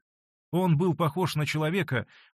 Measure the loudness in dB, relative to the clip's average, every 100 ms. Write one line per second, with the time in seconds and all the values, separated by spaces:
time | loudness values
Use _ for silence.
0 | _ _ _ _ -4 0 2 4 2 2
1 | 0 0 -2 -2 -4 -2 -2 -2 -2 -4
2 | -4 -18 -20